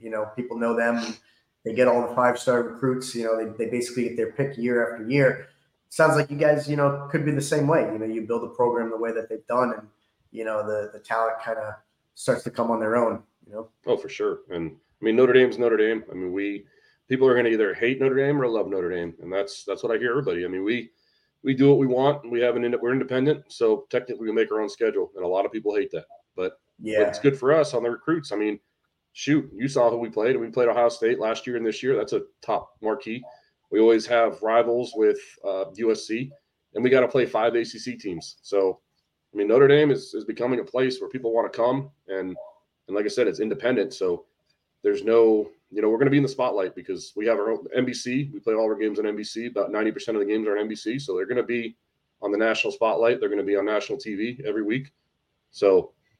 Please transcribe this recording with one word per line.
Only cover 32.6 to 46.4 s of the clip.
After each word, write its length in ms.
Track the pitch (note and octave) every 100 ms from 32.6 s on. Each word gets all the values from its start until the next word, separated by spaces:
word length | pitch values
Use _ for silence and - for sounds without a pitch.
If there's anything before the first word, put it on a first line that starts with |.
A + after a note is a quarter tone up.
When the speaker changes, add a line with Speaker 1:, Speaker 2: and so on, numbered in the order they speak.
| - _
Speaker 2:
marquee. 420 | G#2+ G#2 A2 A#2+ - - _ _ -
We 80 | G#2
always 260 | A2+ A2 A2
have 340 | A#2+ A2+ G#2
rivals 500 | A2 A#2 A#2 A#2+ B2 A2
with, 240 | G#2+ - - -
uh, 220 | G2 F#2+ F#2+ F#2
U 160 | A2+
S 140 | G#2+ -
C, 260 | A2+ C#3 - _ _ _
and 100 | G#2
we 60 | B2+
gotta 180 | C3 B2
play 180 | C3+ A#2
five 300 | A2+ A#2 A#2
A 80 |
C 160 | A2+ A2
C 160 | C3 A2+
teams. 420 | G2+ E2 - -
So, 380 | - G2+ F#2+ F2+ _ _ _ _ _
I 40 | G#2
mean, 100 | G2+
Notre 200 | A#2+ C#3
Dame 240 | D3 D3+
is, 220 | B2+ -
is 120 | A2+ A2
becoming 340 | A2 B2 A#2+
a 40 |
place 360 | - B2 C3 B2+
where 100 | -
people 240 | C3 A#2
wanna 160 | A2+ -
come, 400 | - A#2+ C#3 C#3 _ -
and, 280 | F#2+ F#2 F2 - - _ _ -
and 80 | G2+
like 100 | G#2
I 40 |
said, 180 | - G#2+
it's 120 | F2
independent, 540 | G#2+ - A#2+ B2+ B2
so 320 | - F#2 E2+ - _ _ _ _ _
there's 220 | G#2 G2+
no, 480 | G#2 A#2 A2+ G#2+ G#2 - _
you 100 | G2
know, 80 | G#2+
we're 80 | A2+
gonna 120 | C#3
be 80 | C#3+
in 60 |
the 60 | C3
spotlight 440 | -